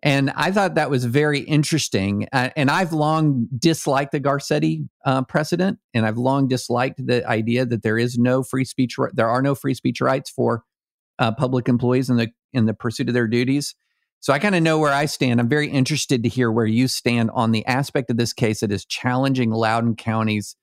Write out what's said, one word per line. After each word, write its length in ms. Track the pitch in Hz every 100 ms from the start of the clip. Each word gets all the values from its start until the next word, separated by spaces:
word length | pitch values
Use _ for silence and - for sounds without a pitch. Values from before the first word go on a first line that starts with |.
And 300 | 147 139 139 -
I 160 | 151
thought 240 | 196 190 160
that 140 | 147
was 140 | 139
very 360 | 120 127 151 143
interesting. 840 | - 151 147 156 - 104 95 101 -
Uh, 200 | - 127 -
and 160 | 135
I've 220 | 160 185
long 540 | 160 151 156 151 135 113 127
disliked 560 | 165 160 - 139 143
the 80 | 151
Garcetti, 680 | 139 143 - 151 160 160 143 _ 139
uh, 180 | 135
precedent, 560 | 131 147 156 175 190 - _
and 120 | 120 110
I've 120 | 113
long 300 | 123 139 135
disliked 580 | 127 - 120 135 - 127
the 220 | 123 -
idea 380 | 110 110 120 127
that 180 | 117
there 140 | 110 110
is 200 | 120 120
no 240 | 123 127
free 220 | 131 135
speech 340 | 131 - 123 -
ri-, 140 | 131
there 160 | - 113
are 120 | 123
no 140 | 139 139
free 180 | 139
speech 260 | 131 131 120
rights 300 | 131 135 -
for, 340 | - 120 117 _ _ _ _ _ -
uh, 140 | 117
public 340 | 110 131 127 120
employees 420 | 120 123 127 127
in 60 | 120
the, 140 | 113 _ _
in 120 | 131 110
the 80 |
pursuit 360 | 107 123 107 120
of 40 |
their 140 | 123 113
duties. 480 | 120 123 139 143 - _ _ _ _
So 100 | -
I 80 | 139
kinda 220 | 208 185
know 180 | 160 156
where 140 | 151
I 120 | 139 147
stand. 360 | - 131 120
I'm 80 | 117
very 180 | 147 147
interested 560 | 139 127 147 - 131
to 60 | 117
hear 200 | 123 120
where 160 | 113 110
you 220 | 113 127
stand 420 | - 123 120 113
on 180 | 117 113
the 140 | 113 -
aspect 440 | 127 139 143 120
of 60 | 117
this 160 | 120
case 300 | - 117 107
that 100 | 110
is 140 | 101 -
challenging 680 | - 127 127 135 131 117
Loudoun 460 | 110 110 113 117 110
County's 580 | - 110 110 104 98 -